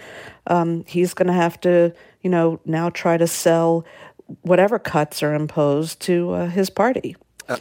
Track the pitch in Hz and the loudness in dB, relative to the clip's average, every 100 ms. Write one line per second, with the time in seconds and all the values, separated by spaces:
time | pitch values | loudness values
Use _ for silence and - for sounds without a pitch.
0 | - - - - - 175 170 165 - 175 | -20 -20 -20 -12 -2 0 0 -2 -4 -2
1 | 175 - 180 180 170 - 180 175 170 170 | 0 0 0 2 0 0 2 4 2 0
2 | - _ 185 175 165 165 - 160 170 - | -16 _ -2 0 0 -2 -4 -4 -2 -2
3 | 180 165 165 - 175 165 165 165 160 - | 0 2 0 0 2 4 4 0 -4 -14
4 | - - - - 170 180 202 226 - 156 | -20 -20 -20 -8 0 2 4 0 -2 -2
5 | 151 - 151 151 151 - 147 143 160 - | -2 -2 -2 -2 -2 0 0 0 -2 -6
6 | - 175 175 180 175 175 190 - 220 262 | -2 -2 0 -4 -2 -2 -2 0 0 0
7 | 175 - _ - - 123 | -6 -12 _ -18 -10 -8